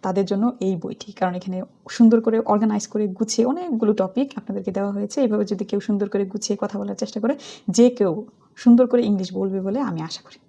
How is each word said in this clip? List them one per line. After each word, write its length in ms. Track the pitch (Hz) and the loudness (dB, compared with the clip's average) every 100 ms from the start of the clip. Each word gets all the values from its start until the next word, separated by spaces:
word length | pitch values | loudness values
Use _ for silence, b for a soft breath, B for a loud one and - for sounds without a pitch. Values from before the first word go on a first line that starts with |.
তাদের 220 | 190 185 196 | -2 -2 0
জন্য 140 | 196 233 247 190 | 0 0 0 -4
এই 80 | 185 | -2
বইটি। 260 | - - - - | -6 -12 -14 -4
কারণ 140 | 185 180 | -2 -2
এখানে 180 | 190 185 185 _ - - | -6 -8 -10 _ -18 6
সুন্দর 220 | 226 226 226 | 8 8 4
করে 120 | 220 226 | 0 2
অর্গানাইজ 320 | 208 214 208 - | 2 2 0 -4
করে 120 | 208 208 185 | -2 -2 -2
গুছিয়ে 260 | 220 - 240 | -4 0 0
অনেকগুলো 400 | 311 359 233 220 214 | 0 -4 0 0 2
টপিক 260 | 190 247 277 - | 0 0 -4 -6
আপনাদেরকে 300 | - 196 190 185 | -10 -8 -6 -4
দেওয়া 140 | 202 202 | -4 -4
হয়েছে। 200 | 202 - | -4 0
এইভাবে 200 | 254 214 208 | 0 0 -2
যদি 120 | 196 196 | -4 -4
কেউ 100 | 202 196 | -4 -2
সুন্দর 180 | 202 202 | -2 -2
করে 120 | 202 196 | -2 -4
গুছিয়ে 240 | 202 - 208 | -6 -6 -4
কথা 140 | 202 202 | -4 -6
বলার 160 | 202 196 | -8 -6
চেষ্টা 160 | - 226 | -8 -4
করে, 100 | 220 285 B B - 190 | -4 -4 B B -4 4
যে 100 | 240 240 | 4 4
কেউ 140 | 196 160 - _ _ - | 0 0 -8 _ _ 0
সুন্দর 220 | 247 240 247 | 6 8 6
করে 120 | 240 233 | 2 2
ইংলিশ 180 | 202 185 185 | 0 -2 -4
বলবে 180 | 196 190 190 | -4 -2 -4
বলে 140 | 226 254 | -4 -4
আমি 120 | 165 160 | -4 -8
আশা 120 | - - | -12 -18
করি। 120 | - | -20